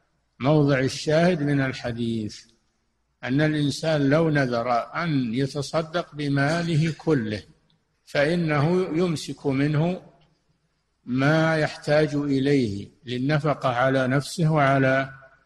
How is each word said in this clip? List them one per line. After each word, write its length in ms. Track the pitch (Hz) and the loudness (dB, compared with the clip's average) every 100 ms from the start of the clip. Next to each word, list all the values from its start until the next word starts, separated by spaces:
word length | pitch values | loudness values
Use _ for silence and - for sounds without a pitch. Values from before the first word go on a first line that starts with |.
| _ _ _ - | _ _ _ -4
موضع 400 | 127 151 143 131 | 2 4 4 2
الشاهد 640 | 131 - 160 156 170 175 | 0 -4 0 2 2 2
من 180 | 143 143 | 0 0
الحديث، 800 | 135 - 123 117 117 113 104 - - _ _ _ _ _ _ _ | -2 -4 -8 -6 -4 -4 -6 -12 -20 _ _ _ _ _ _ _
أن 160 | 123 139 | -4 0
الإنسان 720 | 156 151 143 - 160 151 139 | 0 0 -2 -2 -2 0 2
لو 200 | 151 160 | 2 2
نذر 400 | 147 127 120 120 117 - | 2 0 0 0 -2 -2
أن 400 | 151 170 139 120 | -6 -2 -2 -2
يتصدق 800 | 120 139 147 135 156 160 175 - | -2 -4 -4 -4 -4 -4 -6 -6
بماله 800 | 147 143 139 139 170 170 156 165 147 | -6 -2 0 0 0 0 0 0 -2
كله 440 | 165 151 107 104 - _ _ _ _ _ - | 0 0 0 -6 -10 _ _ _ _ _ -6
فإنه 800 | 151 147 175 160 147 151 185 185 | 0 0 0 0 2 2 2 0
يمسك 540 | 156 185 151 - 139 143 | 0 0 -2 -6 -6 -2
منه 560 | 135 147 147 170 185 - _ _ _ _ _ _ _ _ _ | 0 0 0 0 -4 -10 _ _ _ _ _ _ _ _ _
ما 520 | - 127 139 160 160 160 | -6 0 2 2 2 0
يحتاج 580 | 147 - - 151 151 | -2 -4 0 2 2
إليه 720 | 143 147 135 139 143 117 98 98 _ | -2 -2 0 2 2 0 -4 -10 _
للنفقة 640 | 117 123 135 151 151 131 135 | -10 -4 0 0 0 0 0
على 380 | 120 131 135 127 | 2 2 2 2
نفسه 460 | 139 139 - 156 | 0 -2 -2 0
وعلى 580 | 156 135 139 131 135 135 - - _ | 4 4 4 4 2 -2 -10 -20 _